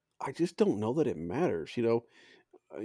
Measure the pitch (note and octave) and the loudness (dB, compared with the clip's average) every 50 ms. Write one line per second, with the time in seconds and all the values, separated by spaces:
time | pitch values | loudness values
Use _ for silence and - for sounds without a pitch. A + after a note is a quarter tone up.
0 | _ _ _ - - - C3+ - E3+ F3 - - G#3+ G3+ B2+ G2+ G#2+ A2 C3 E3 | _ _ _ -12 -10 -8 -2 -2 -2 0 2 2 2 2 2 2 0 0 2 2
1 | D3 B2 F2+ D#2+ E2 F2 F#2 C#3 F3+ D3 F#2 E2 D2 - - A#2+ A2+ A2+ A#2 A#2 | 2 0 0 -4 -4 -4 -2 0 0 0 0 -2 -4 -6 -4 -2 2 2 2 2
2 | - _ _ - - - - - _ _ - - _ _ - - G#2+ | 0 _ _ -20 -20 -20 -20 -20 _ _ -20 -20 _ _ -12 -10 -8